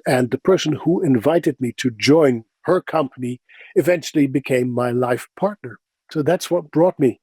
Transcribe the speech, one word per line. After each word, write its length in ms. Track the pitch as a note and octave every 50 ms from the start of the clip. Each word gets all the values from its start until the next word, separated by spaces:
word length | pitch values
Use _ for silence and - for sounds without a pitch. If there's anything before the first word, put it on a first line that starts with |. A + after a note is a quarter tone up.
| _
And 240 | - D3 B2+ B2+ A#2+
the 60 | -
person 360 | - _ - F#3+ F3 - D#3 D3+
who 280 | C3 - D#3 E3+ G3+
invited 580 | G3 D#3 C3+ A#2 G2+ C#3+ D#3+ E3+ D#3+ E3+ C#3+ _
me 140 | C3 A#2+ A2+
to 140 | - - C3
join 540 | A2+ G#2+ G#2 A2+ C#3+ E3 D#3+ C#3 B2 A#2 A2+ _ _ _
her 200 | _ - F3 F#3
company 600 | - - - D#3+ C#3+ C3 _ - B2+ A#2+ B2 B2 _ _ - - - - -
eventually 520 | - D3 C#3 F3+ F3 D3+ - - D#3+ C#3+
became 420 | C#3 C3 C#3+ B2+ - C3+ B2+ B2 B2+
my 220 | B2 A#2+ B2 B2
life 360 | A#2+ B2 B2+ A#2+ B2 A#2 - - _
partner. 440 | - - G3 G#3 _ - B2+ A2+ - _ _ _ _ _ _
So 100 | - D#3+
that's 300 | D3 D3+ E3+ F#3 - -
what 200 | E3+ F3 D#3+ D3
brought 280 | - D3+ E3 E3+ - _
me. 200 | D3+ B2 G#2+ _